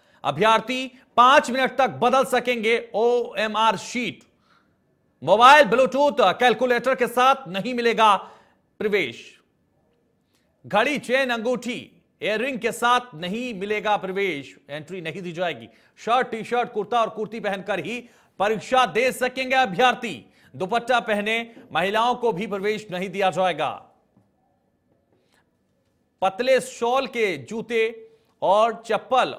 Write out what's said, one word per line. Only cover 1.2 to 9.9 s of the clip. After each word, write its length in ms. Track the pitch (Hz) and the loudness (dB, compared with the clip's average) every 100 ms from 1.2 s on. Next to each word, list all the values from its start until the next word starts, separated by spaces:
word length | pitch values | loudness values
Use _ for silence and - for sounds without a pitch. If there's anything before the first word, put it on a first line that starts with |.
| 247 285 294 | 6 6 4
मिनट 260 | 247 262 - | 0 -2 0
तक 100 | 254 | 0
बदल 380 | 135 240 262 254 | 0 2 2 2
सकेंगे 640 | 247 240 240 214 226 233 | 0 0 -2 0 -2 -2
ओएमआर 840 | 196 233 247 226 180 220 214 220 202 | -2 0 0 -2 -4 -4 2 2 0
sheet। 420 | - 240 226 120 _ _ _ _ _ _ _ _ _ _ | -4 -6 -6 -8 _ _ _ _ _ _ _ _ _ _
मोबाइल, 420 | 135 202 247 302 254 | 2 8 10 10 8
ब्लूटूथ 480 | 240 254 254 285 202 | 4 2 2 2 4
कैलकुलेटर 720 | 196 175 247 226 254 240 240 262 | 2 4 2 2 0 0 0 0
के 120 | 240 | 0
साथ 280 | 240 254 269 170 | 2 2 2 -2
नहीं 260 | 190 220 | -8 -6
मिलेगा 420 | 247 233 214 220 190 - - _ _ _ - | -2 0 4 4 4 -2 -20 _ _ _ -8
प्रवेश। 600 | 202 196 135 117 - - _ _ _ _ _ | -2 0 -2 -6 -18 -20 _ _ _ _ _